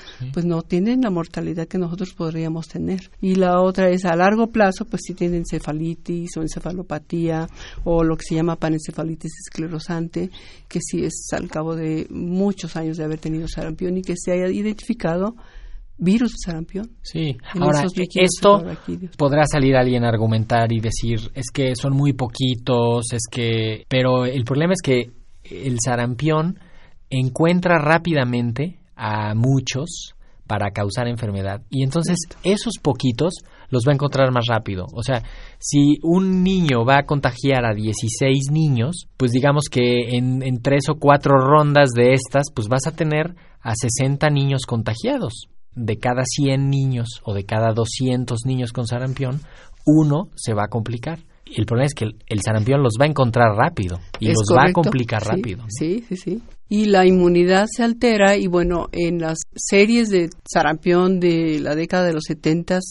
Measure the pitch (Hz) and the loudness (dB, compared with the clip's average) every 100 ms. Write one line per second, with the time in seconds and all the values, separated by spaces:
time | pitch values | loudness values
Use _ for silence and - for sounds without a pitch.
0 | - - 127 156 175 165 - 175 214 254 | -20 -14 -8 -4 -2 -2 -2 0 0 0
1 | 226 175 165 165 165 165 165 185 170 175 | 0 -2 -4 -6 -6 -6 -6 -4 -4 -6
2 | 175 - 160 160 160 165 160 170 170 185 | -8 -6 -6 -4 -4 -6 -8 -8 -6 -6
3 | - - 190 185 180 180 185 185 185 185 | -8 -6 0 2 4 4 2 2 2 2
4 | 185 165 190 220 226 226 190 190 - 180 | 0 2 4 4 0 2 2 0 -6 -8
5 | - 180 175 170 165 160 - 151 165 165 | -8 -4 -2 -2 -4 -6 -6 -6 -6 -6
6 | - 175 175 165 160 165 156 180 175 151 | -6 -6 -6 -6 -8 -6 -8 -8 -8 -10
7 | - 170 165 160 165 - - - 175 165 | -6 -2 -2 -2 -6 -10 -14 -6 0 2
8 | 160 160 - 160 170 165 156 156 160 160 | 2 0 -2 -2 0 -2 -2 -2 -6 -8
9 | 160 156 160 - - - 160 160 - 170 | -8 -8 -12 -14 -12 -10 -8 -8 -6 -6
10 | 165 175 185 - - - - 170 - 170 | -6 -6 -8 -10 -20 -20 -10 -8 -6 -4
11 | 156 - - - 175 156 160 165 160 160 | -4 -6 -8 -8 -6 -6 -6 -4 -4 -4
12 | - - 175 185 202 190 165 165 160 160 | -6 -8 -4 -2 -2 -2 -8 -6 -6 -6
13 | 156 156 160 160 165 - 160 160 180 185 | -6 -6 -6 -6 -6 -8 -8 -6 -4 -4
14 | 185 180 180 180 185 202 214 208 - 226 | -4 -6 -2 -2 -2 -2 -4 -4 -6 -4
15 | 165 175 208 - - - - - - - | -2 -2 -4 -6 -18 -20 -16 -16 -16 -4
16 | 170 233 233 - 180 160 165 190 226 - | 0 2 0 -4 -8 -8 -8 -10 -12 -14
17 | - 160 156 - - 180 151 147 180 185 | -10 -6 -4 -6 -8 -2 2 2 0 -2
18 | 180 196 180 - 202 202 175 165 - 175 | -2 2 2 4 4 4 2 -10 -10 -10
19 | 180 - 143 147 147 151 135 131 127 123 | -10 -2 2 4 2 4 4 4 4 2
20 | 117 113 113 110 107 117 117 117 113 - | 2 2 2 0 2 2 2 0 -2 -2
21 | 117 117 - 135 120 - 131 127 139 135 | -2 -2 -4 -8 -6 -2 -2 -2 0 2
22 | 143 123 120 - 131 117 131 120 117 120 | 2 0 -4 -2 -2 -2 0 2 2 0
23 | 117 120 - 123 117 113 110 107 - 131 | -2 -6 -6 -4 -2 0 -2 -6 -2 0
24 | 127 127 123 135 117 135 175 185 139 123 | 2 2 0 -2 -2 0 0 0 0 0
25 | 120 - - - - 87 135 117 127 120 | 0 -10 -20 -20 -18 -8 -6 -4 -2 -2
26 | 123 120 156 156 165 - - - - - | -2 -2 0 0 0 -4 -14 -20 -20 -20
27 | - 131 131 127 165 180 180 165 147 165 | -6 -2 -2 2 2 2 2 2 2 0
28 | 170 147 123 123 120 117 175 - - - | 2 0 0 0 -2 -2 -6 -8 -20 -8
29 | 107 107 107 110 131 135 127 127 175 - | -4 -2 -2 0 2 2 0 -6 -8 -10
30 | - - - - - 104 101 104 104 110 | -16 -20 -20 -20 -6 -4 -2 -2 -4 -2
31 | 123 117 107 98 98 104 - 135 135 165 | -4 -4 -4 -4 -4 -6 -6 -2 0 0
32 | 160 175 - - 180 208 233 - 147 113 | 0 -2 -4 -4 -2 0 -2 -4 -2 0
33 | 127 117 170 - - - - 123 127 139 | 0 0 -2 -4 -14 -20 -4 0 2 2
34 | 143 135 131 123 117 110 - 92 90 - | 0 2 2 2 2 0 -2 -6 -8 -6
35 | 117 120 - - - - - 147 143 147 | -4 -4 -6 -14 -18 -14 0 4 4 4
36 | 165 185 190 185 185 190 156 120 117 139 | 2 2 4 2 2 2 2 2 4 2
37 | 143 143 131 - 139 131 117 107 107 107 | 2 0 -2 0 0 2 0 -2 -2 -2
38 | 110 - 135 135 135 156 151 120 131 180 | -4 0 2 2 0 2 2 2 0 -4
39 | - - 127 127 143 147 143 123 123 123 | -12 -2 0 2 2 2 0 0 2 2
40 | 120 123 127 131 131 123 135 143 143 147 | 0 0 0 -2 -2 -2 2 2 2 2
41 | 143 143 143 135 135 151 147 143 135 117 | 4 4 6 4 6 6 6 4 4 6
42 | 123 131 - 139 147 - 104 131 160 165 | 4 4 2 -2 -2 -4 -2 0 -2 -2
43 | 156 151 170 - - - 117 110 120 117 | 0 0 -2 -8 -20 -12 -6 -2 -2 0
44 | 135 139 151 143 139 135 - 117 107 113 | 0 2 2 2 2 -2 -2 -4 -2 -4
45 | 233 285 147 - - - - 123 113 110 | -2 -2 -4 -8 -18 -20 -14 -6 -4 -2
46 | 123 123 127 - 139 135 139 139 135 123 | -2 0 -2 0 0 2 2 2 0 0
47 | 117 - - 101 98 110 113 110 113 - | -4 -8 -6 -6 -2 0 2 0 -2 -2
48 | 127 123 123 117 127 127 117 127 117 123 | -2 0 -2 -4 -2 -2 -2 -4 -4 -4
49 | 131 131 127 147 - - - - 151 156 | -4 -4 -4 -4 -10 -18 -20 -2 4 6
50 | 151 147 151 - 120 104 104 117 104 117 | 6 2 -2 -8 -2 -2 0 -2 -4 -6
51 | 151 165 - _ - - 107 117 143 147 | -6 -10 -12 _ -8 -4 0 2 0 0
52 | 110 - - 107 113 110 110 139 127 107 | -6 -6 -6 -4 0 0 2 4 2 2
53 | 151 139 123 120 117 104 156 170 90 85 | 2 2 2 4 4 4 0 0 -4 -6
54 | - - 110 110 101 127 165 175 156 131 | -10 -4 0 2 4 6 6 4 2 0
55 | 117 110 104 92 113 90 113 107 156 226 | -2 -2 -2 -2 -4 -8 -10 -6 -4 -4
56 | - 185 180 226 - - - 208 214 190 | -6 -8 -6 -8 -10 -20 -4 0 4 6
57 | 185 185 175 175 180 190 220 - 233 233 | 8 8 6 6 6 4 2 0 -2 2
58 | 240 208 196 202 190 175 175 170 - 175 | 2 4 4 4 2 2 2 0 -4 -2
59 | 170 170 160 160 - - - 196 208 233 | -2 0 -2 -4 -8 -10 2 4 6 4
60 | 214 185 170 - - 180 151 156 175 175 | 4 2 0 -6 -2 2 2 2 2 4
61 | 185 185 175 165 160 151 143 151 170 180 | 4 4 2 2 0 0 -2 -2 -2 0
62 | 180 156 - 160 156 170 175 185 185 | 0 0 -4 -2 0 0 0 -2 -4